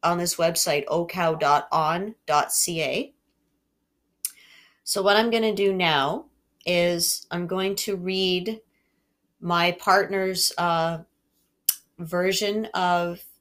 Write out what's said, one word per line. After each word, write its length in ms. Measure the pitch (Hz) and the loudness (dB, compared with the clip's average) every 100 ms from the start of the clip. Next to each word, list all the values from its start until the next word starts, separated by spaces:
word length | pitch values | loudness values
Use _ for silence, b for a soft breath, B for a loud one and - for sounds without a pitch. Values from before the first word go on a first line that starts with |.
on 140 | 165 175 | 0 0
this 180 | 175 - | -2 0
website, 480 | 165 165 - 147 - | 0 2 0 0 0
ocow 520 | 165 170 185 165 160 | -2 -2 0 0 2
dot 280 | 151 147 - | 4 4 4
on 420 | 160 156 170 202 226 - | 0 2 0 -4 -10 0
dot 260 | 147 - | 0 2
C 300 | - - 165 | -2 -2 -2
A. 320 | 147 147 285 _ _ _ _ _ _ _ _ _ _ _ - B B B B B | -2 -4 -6 _ _ _ _ _ _ _ _ _ _ _ -12 B B B B B
So 180 | - 208 | -6 0
what 140 | 196 202 | 4 4
I'm 140 | 233 | 4
gonna 240 | 226 220 | 2 0
do 180 | 196 202 | 2 0
now 540 | 190 175 147 135 208 - _ _ _ | 2 2 2 2 -2 -8 _ _ _
is 640 | - 175 175 170 170 - - | -2 2 2 2 -2 -4 -6
I'm 160 | 175 175 | -6 -4
going 260 | 190 190 196 | -2 -2 -4
to 200 | - 196 | -4 -4
read 640 | 180 190 190 180 185 220 _ _ _ _ _ _ _ _ | -4 0 0 0 -2 -8 _ _ _ _ _ _ _ _
my 320 | 175 170 175 | -2 2 2
partner's, 800 | 175 - 190 196 196 190 180 - - | 0 4 4 4 -2 -2 -2 -2 0
uh, 400 | 175 165 165 165 - _ _ _ _ _ - - _ _ | 0 0 0 -4 -12 _ _ _ _ _ -8 -8 _ _
version 680 | 165 175 180 190 208 208 214 | -6 -2 0 0 -2 -4 -4
of 460 | 185 180 175 175 175 - _ | -2 0 0 -2 -6 -16 _